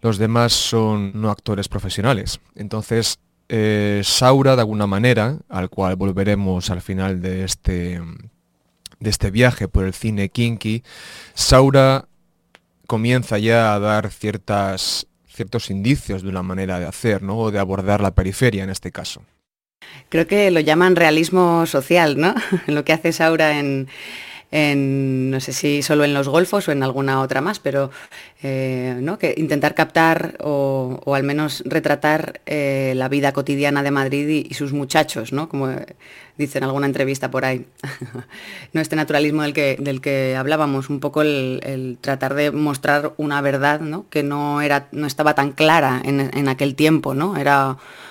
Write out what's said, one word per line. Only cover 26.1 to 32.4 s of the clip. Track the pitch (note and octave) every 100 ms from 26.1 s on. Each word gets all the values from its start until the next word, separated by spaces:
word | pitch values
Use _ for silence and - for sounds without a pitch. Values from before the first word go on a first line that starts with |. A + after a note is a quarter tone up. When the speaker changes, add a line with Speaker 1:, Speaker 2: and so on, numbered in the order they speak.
Speaker 2:
Los | C#3+ C#3
Golfos | D3+ F3+ G3+ F#3+
o |
en | C#3+
alguna | C3+ C3 C#3 C3+
otra | C3+ C3
más, | D#3 G#3
pero, | - C#3 C#3 - - - - _
eh, | C#3+ C3+ C3 B2+ B2+ B2
¿no? | C3+ G#3
Que | E3 -
intentar | D#3+ D3+ D3+ -
captar | D#3+ - E3 D#3+ - -
o, | - C#3+ C#3 C3+ B2+ C3 -
o | C#3
al |
menos | C#3 C#3+ D3+ C#3 -
retratar, | D#3 D#3 D3 D3+ D#3 D#3 -